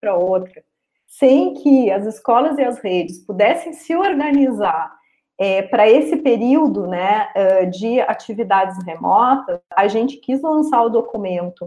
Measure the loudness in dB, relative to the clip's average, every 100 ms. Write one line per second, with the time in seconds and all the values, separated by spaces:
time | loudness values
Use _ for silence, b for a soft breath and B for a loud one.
0 | -4 -2 0 -2 -4 -18 _ _ _ _
1 | _ 0 4 4 2 0 4 4 4 0
2 | -4 -8 0 2 2 0 -2 -2 -4 -4
3 | -4 -10 -8 0 0 0 -6 -14 -6 -2
4 | -2 -2 0 2 2 0 -2 -4 -6 b
5 | b b b -6 -2 -2 -2 2 6 6
6 | 4 -2 0 0 2 2 2 -2 -4 -4
7 | 0 0 -2 0 2 2 0 -2 -2 0
8 | 0 -4 -8 -6 0 0 0 -6 -12 -8
9 | 0 2 2 0 -2 -10 -8 -2 0 0
10 | -4 -4 -6 -4 0 0 0 0 2 0
11 | -2 -6 -6 -6 -8 -10